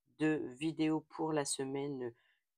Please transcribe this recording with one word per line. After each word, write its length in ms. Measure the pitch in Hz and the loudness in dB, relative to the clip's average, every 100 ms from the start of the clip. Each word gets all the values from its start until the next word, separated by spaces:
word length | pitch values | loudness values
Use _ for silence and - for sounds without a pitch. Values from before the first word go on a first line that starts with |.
| _ - | _ 0
de 220 | 156 151 - 127 | 2 2 -2 -4
vidéo 420 | 160 147 156 156 | -2 2 2 2
pour 320 | 156 - 160 | -2 -4 0
la 120 | 156 | 0
semaine 720 | 143 - 135 139 143 135 123 117 _ _ _ | 0 -2 -2 -2 -2 -4 -6 -8 _ _ _